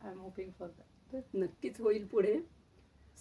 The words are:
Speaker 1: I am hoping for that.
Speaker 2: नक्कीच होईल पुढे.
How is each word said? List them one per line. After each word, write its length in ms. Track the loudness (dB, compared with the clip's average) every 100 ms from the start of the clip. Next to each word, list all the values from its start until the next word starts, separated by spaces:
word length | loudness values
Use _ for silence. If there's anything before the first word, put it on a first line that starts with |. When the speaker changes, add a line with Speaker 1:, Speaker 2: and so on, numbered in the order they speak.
Speaker 1:
I 40 | -14
am 120 | -12
hoping 320 | -10 -10 -10
for 180 | -10 -12
that. 540 | -12 -20 -20 -12 -10 -4
Speaker 2:
नक्कीच 480 | -2 -2 -2 -8 0
होईल 260 | 2 2 2
पुढे. 320 | 4 4 4 0 -12 -20 -20 -20 -20 -20 -10